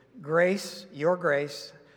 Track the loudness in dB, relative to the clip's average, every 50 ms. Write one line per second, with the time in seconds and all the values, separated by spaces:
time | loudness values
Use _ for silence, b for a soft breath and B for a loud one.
0 | B B -20 -14 -6 0 2 4 4 4 2 0 -4 -8 -12 -14 -16 -14 -6 -2
1 | 0 0 2 2 2 2 2 2 0 -4 -8 -12 -16 -18 -20 -20 B B B